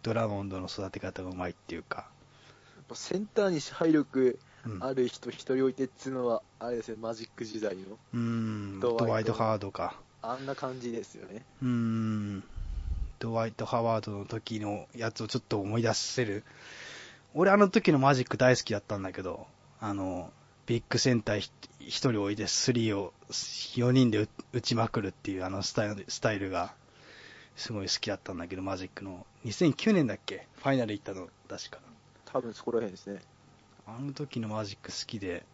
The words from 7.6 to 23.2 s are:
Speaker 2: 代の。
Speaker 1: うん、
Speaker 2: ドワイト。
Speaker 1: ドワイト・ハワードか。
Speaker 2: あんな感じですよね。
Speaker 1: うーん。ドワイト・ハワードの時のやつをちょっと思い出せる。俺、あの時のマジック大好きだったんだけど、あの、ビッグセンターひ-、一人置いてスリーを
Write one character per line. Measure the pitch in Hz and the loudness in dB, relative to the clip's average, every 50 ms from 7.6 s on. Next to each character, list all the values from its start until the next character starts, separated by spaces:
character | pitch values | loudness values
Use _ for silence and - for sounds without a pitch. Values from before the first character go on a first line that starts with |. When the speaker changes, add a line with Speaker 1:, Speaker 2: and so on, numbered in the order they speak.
Speaker 2:
代 | 107 104 92 | -4 -4 -4
の。 | 92 95 95 104 120 - _ - | -4 -10 -14 -16 -18 -16 _ -4
Speaker 1:
う | |
ん、 | 120 117 117 117 113 113 110 107 107 101 101 98 98 | -2 0 0 0 0 0 -2 -2 -4 -4 -6 -4 0
Speaker 2:
ド | 98 123 117 | 0 0 2
ワ | |
イ | 117 | 2
ト。 | 117 | 2
Speaker 1:
ド | 110 | 2
ワ | 113 110 | 2 2
イ | 113 | 2
ト・ | 113 110 | 0 0
ハ | - 113 110 | 2 2 2
ワ | 110 | 2
ー | 104 | 0
ド | 101 98 | -2 -6
か。 | - - 82 87 - - - _ _ _ - | -6 -4 -4 -4 -6 -8 -18 _ _ _ -8
Speaker 2:
あ | 110 120 | -6 -6
ん | 131 135 | -6 -6
な | 135 139 | -8 -6
感 | - - 131 127 131 | -6 -6 -8 -8 -6
じ | 120 120 113 | -6 -6 -6
で | 117 - | -6 -8
す | - - | -10 -14
よ | - - - | -18 -16 -14
ね。 | 98 107 - - - - 131 | -14 -14 -16 -16 -10 -2 0
Speaker 1:
う | |
ー | 123 | 2
ん。 | 123 117 117 113 113 113 110 110 107 107 104 104 101 95 101 - - - - - - - - - - - - - - - | 2 2 2 2 2 2 2 2 0 0 0 -2 -4 -6 -8 -8 -8 -8 -6 -4 -4 -4 -2 -2 -2 -2 -2 -4 -6 -6
ド | - 117 113 | -6 -2 0
ワ | 113 113 | 0 0
イ | 113 107 | 0 -2
ト・ | - 110 | -6 -4
ハ | - - 117 117 | 0 2 2 4
ワ | 117 113 110 | 4 2 2
ー | 104 | 0
ド | - 104 | -2 -6
の | 101 101 | -6 -6
時 | - - 110 - - 117 107 | -6 -6 -8 -6 -6 -6 -4
の | 107 104 104 104 - - - | -2 -4 -4 -4 -6 -10 -8
や | 120 113 113 | -4 -4 -4
つ | 107 - 113 | -4 -4 -8
を | 107 | -4
ち | - | -4
ょ | 127 | -4
っ | - _ | -2 _
と | 120 107 | -2 -2
思 | 98 101 107 117 | -2 0 0 2
い | 113 | 2
出 | 110 - | 2 2
せ | - - - - - 123 | 0 -2 -2 0 0 0
る。 | 107 98 104 - - - - - - - - - - - - - - - - - _ - | 0 -2 -4 -6 -10 -20 -20 -18 -18 -16 -16 -14 -14 -14 -16 -16 -18 -20 -20 -20 _ 2
俺、 | 147 180 196 | 4 6 8
あ | 196 | 8
の | 208 208 190 | 8 8 8
時 | - 226 - - 156 | 8 6 6 8 6
の | 135 | 8
マ | 131 135 143 | 8 8 6
ジ | 127 127 | 6 4
ッ | - | 0
ク | - | 2
大 | 107 127 127 127 | 6 8 8 8
好 | 120 - | 8 4
き | - 110 | 0 -2
だ | 101 | -2
っ | - | -2
た | - 107 | -4 -4
ん | 98 95 | -4 -4
だ | 95 92 | -6 -6
け | - 92 | -6 -6
ど、 | 92 85 - - - - _ - - - - | -6 -6 -6 -10 -16 -20 _ -20 -20 -14 -8
あ | 113 107 101 | -6 -4 -2
の、 | 98 95 92 90 87 87 - - - - - - - - | -2 -2 -2 -4 -4 -6 -8 -14 -20 -20 -20 -20 -20 -2
ビ | - 117 117 | 0 0 0
ッ | - - | 0 0
グ | - 120 | 0 2
セ | - 135 123 | 4 4 4
ン | 113 - | 4 2
タ | - 104 | 2 0
ー | 104 | 0
ひ-、 | 98 - - - - - - - | -2 -6 -12 -20 -20 -20 -20 -20
一 | - - - - - 139 | -12 -8 -6 0 2 2
人 | 117 107 101 | 2 2 0
置 | 101 104 | 0 -2
い | |
て | 107 104 | -2 -2
ス | 92 - - - - 123 | 0 0 2 2 4 4
リ | 120 113 110 | 4 4 2
ー | 104 101 | 2 0
を | 98 87 - - | -2 -4 -8 -16